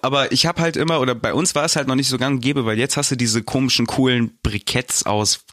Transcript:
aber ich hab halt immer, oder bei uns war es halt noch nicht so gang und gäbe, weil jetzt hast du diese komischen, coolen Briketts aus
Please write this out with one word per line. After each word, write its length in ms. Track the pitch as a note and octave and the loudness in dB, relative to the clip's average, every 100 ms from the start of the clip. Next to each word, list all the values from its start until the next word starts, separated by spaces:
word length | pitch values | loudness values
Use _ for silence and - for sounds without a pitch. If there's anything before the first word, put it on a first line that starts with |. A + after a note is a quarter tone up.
aber 300 | C3 C#3 C3 | -2 0 0
ich 160 | C3+ E3 | 0 0
hab 120 | E3+ | 0
halt 160 | E3 D#3+ | -2 0
immer, 240 | D#3+ D#3+ | 0 2
oder 120 | B2+ | 0
bei 220 | A#2 A2+ G#2+ | -2 -2 0
uns 180 | - | 0
war 120 | D3 D#3 | 0 0
es 100 | D#3 | 0
halt 120 | C3 | 0
noch 80 | C3 | 0
nicht 120 | C3 | 0
so 80 | B2+ | -2
gang 200 | C3 C3 | 0 0
und 40 | |
gäbe, 240 | B2 C#3+ A2 | 0 0 0
weil 140 | G#2+ | 0
jetzt 180 | C3+ D3 | 0 -2
hast 140 | C#3+ | -2
du 40 | B2 | 0
diese 280 | A#2+ A2+ | 0 0
komischen, 420 | A2 C3+ C3 - A#2 | 0 0 0 0 0
coolen 540 | - C3 A#2+ A2+ - | 2 2 2 0 -2
Briketts 640 | - G2+ - B2 - - - | -4 -4 -4 -4 -2 -2 0
aus 360 | G#2 G#2 - - | 0 0 -2 -6